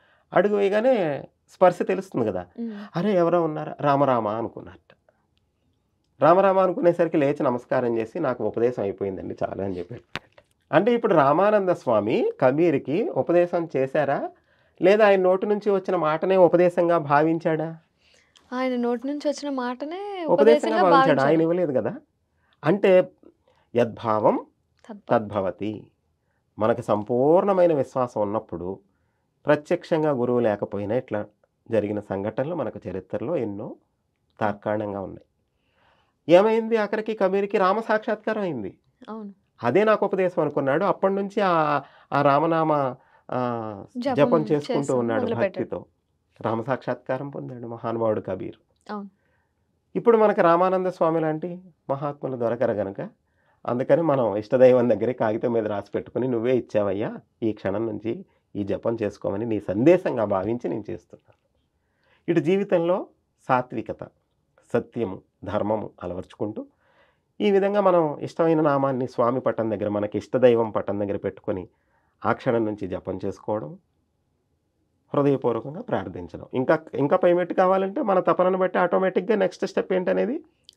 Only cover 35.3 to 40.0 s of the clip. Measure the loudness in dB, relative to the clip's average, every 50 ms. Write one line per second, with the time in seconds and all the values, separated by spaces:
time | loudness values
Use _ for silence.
35.3 | _ _ _ _ _ _ _ _ _ _ _ _ _ _ _ _ _ _ _ 6
36.3 | 6 6 8 6 2 0 0 0 0 -2 0 -2 -4 -4 -4 -6 -2 -2 0 0
37.3 | 0 0 -2 -2 0 2 2 2 2 0 0 -2 -2 -2 0 -4 -6 -4 -4 -6
38.3 | -4 -4 -4 -4 -6 -6 -8 -10 -12 _ _ _ _ _ -18 -16 -14 -14 -14 -16
39.3 | -18 _ _ _ _ _ -2 0 2 4 4 4 2 2